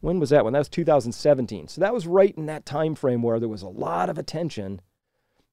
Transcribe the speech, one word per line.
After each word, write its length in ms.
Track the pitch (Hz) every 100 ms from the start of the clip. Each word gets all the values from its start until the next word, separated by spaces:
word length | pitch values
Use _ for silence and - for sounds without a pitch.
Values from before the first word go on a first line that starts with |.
when 200 | 156 180
was 100 | 143
that 140 | 147
one? 80 | 110
That 80 | 139
was 80 | 139
two 160 | -
thousand 280 | 165 147 117
seventeen. 540 | - 151 135 110 101 73
So 140 | -
that 120 | 196
was 140 | 240 165
right 280 | 190 196 156
in 100 | 151
that 180 | 151
time 300 | - 147 160
frame 280 | 151 135 120
where 180 | 117 113
there 80 | 113
was 140 | 104
a 60 | 92
lot 400 | 104 156 170 180
of 100 | 156
attention. 640 | - 156 170 - 95 98 _ _ _ _ _ _ _